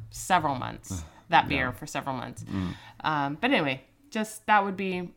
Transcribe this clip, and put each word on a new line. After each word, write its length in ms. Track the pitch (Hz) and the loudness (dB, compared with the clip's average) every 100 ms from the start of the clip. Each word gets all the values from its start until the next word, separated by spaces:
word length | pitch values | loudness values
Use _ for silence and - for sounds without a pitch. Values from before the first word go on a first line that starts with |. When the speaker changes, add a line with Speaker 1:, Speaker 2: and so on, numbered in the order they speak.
| - | -14
Speaker 1:
several 460 | - - 180 156 127 | -10 2 2 4 -2
months, 480 | 117 113 - 95 78 - | -4 -8 -8 -8 -8 -18
Speaker 2:
<sighs> 120 | - | 4
Speaker 1:
that 160 | 165 | 4
Speaker 2:
Yeah. 40 | 123 | 6
Speaker 1:
beer 240 | 143 127 | 2 0
for 140 | - 143 | -4 -8
several 300 | 143 135 131 | -6 -4 -4
months. 260 | 120 123 | -6 -10
Speaker 2:
Mm. 300 | 113 95 90 95 - - | -6 -4 -4 -6 -14 -6
Speaker 1:
Um, 340 | 151 151 139 151 | -2 0 0 0
but 120 | 254 | 2
anyway, 320 | 247 143 131 - _ _ | 2 2 -2 -8 _ _
just 340 | 226 214 - - | -4 -4 -4 4
that 180 | 214 | 4
would 120 | 196 190 | 4 0
be, 360 | 190 180 180 | -2 -2 -4